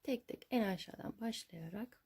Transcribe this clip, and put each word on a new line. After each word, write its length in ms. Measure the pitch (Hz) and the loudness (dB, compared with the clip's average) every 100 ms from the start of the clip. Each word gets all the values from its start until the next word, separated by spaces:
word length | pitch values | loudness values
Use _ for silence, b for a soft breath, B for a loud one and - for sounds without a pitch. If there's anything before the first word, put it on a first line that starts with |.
Tek 240 | - 247 - | 0 -2 -2
tek 200 | - - | -10 2
en 140 | 247 | 4
aşağıdan 580 | 202 180 - - - - | 4 2 -4 -6 -6 -2
başlayarak 800 | 226 226 - 170 165 196 247 - | -4 -4 -8 -8 -6 -6 -8 -10